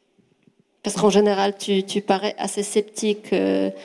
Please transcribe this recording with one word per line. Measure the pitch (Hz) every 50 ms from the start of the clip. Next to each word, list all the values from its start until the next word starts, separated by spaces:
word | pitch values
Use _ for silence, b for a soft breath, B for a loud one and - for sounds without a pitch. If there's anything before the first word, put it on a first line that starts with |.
| _ _ _ _ _ _ _ _ _ _ _ _ _ _ _ _ -
Parce | 208 190
qu'en | 185 214 208
général, | 185 202 208 208 202 190 196 202 196 -
tu, | - 202 202 190 190
tu | 196 - 202
parais | 202 - 196 190 202 208 - -
assez | - 202 - 208 202
sceptique, | - - 214 208 - - - 226 214 208 208 - - 196
euh, | 185 190 196 196 190 190 190 190 B B